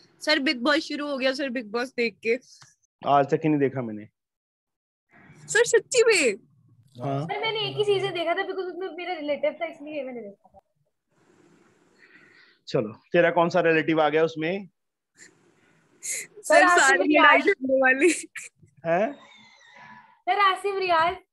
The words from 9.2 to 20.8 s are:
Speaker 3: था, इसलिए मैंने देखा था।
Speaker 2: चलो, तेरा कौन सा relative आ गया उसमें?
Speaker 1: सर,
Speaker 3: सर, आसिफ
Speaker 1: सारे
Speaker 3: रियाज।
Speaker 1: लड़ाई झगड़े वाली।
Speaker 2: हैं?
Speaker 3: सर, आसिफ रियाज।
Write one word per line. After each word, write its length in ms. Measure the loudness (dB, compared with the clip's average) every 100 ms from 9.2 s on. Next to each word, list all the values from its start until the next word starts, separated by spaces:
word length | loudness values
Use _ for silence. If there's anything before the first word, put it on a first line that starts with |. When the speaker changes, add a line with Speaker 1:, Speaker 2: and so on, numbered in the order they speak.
| -6 -4 -4 -4
Speaker 3:
था, 40 | -8
इसलिए 380 | -10 -12 -10
मैंने 180 | -10 -12
देखा 280 | -16 -18 _
था। 100 | -20 _ _ _ _ _ _ _ _ _ _ _ _ _ _ _ -20 _ _ _ _ -6
Speaker 2:
चलो, 260 | -4 -4
तेरा 380 | -10 _ 2 2
कौन 180 | 2 2
सा 100 | 2
relative 420 | 2 2 2 0
आ 80 | 2
गया 140 | 2
उसमें? 460 | 0 -2 -6 -6 -10 _ _ _ _ _ -20 _ _ _ _ _ _ _
Speaker 1:
सर, 400 | -12 -12 -12 -10
Speaker 3:
सर, 220 | 2 6
आसिफ 200 | 6 6
Speaker 1:
सारे 200 | 4 4
Speaker 3:
रियाज। 220 | 2 4 6
Speaker 1:
लड़ाई 160 | 6
झगड़े 400 | 2 -2 0 2
वाली। 320 | 2 4 2 0 -6 -18 -20 _ _ _ -2
Speaker 2:
हैं? 280 | 0 0 -6 -18 -20 _ _ _ -20 -20 -20 -20 _
Speaker 3:
सर, 180 | -4 0
आसिफ 360 | 2 0 -2
रियाज। 420 | -2